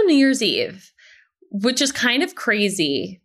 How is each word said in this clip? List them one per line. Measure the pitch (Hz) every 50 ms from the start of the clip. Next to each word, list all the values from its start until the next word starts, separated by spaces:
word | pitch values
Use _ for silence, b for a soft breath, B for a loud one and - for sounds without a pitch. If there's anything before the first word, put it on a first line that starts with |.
New | 440 370 302
Year's | 277 269 269 262 -
Eve, | 233 180 110 - 120 - - - - _ _ b b b b b b b b _ _ _
which | - 202 202 247 254 -
is | 294 269
kind | - - 247 247 240 269
of | 349 370 -
crazy | - - 240 208 208 208 202 202 196 160 143 139 117 139 190 190 -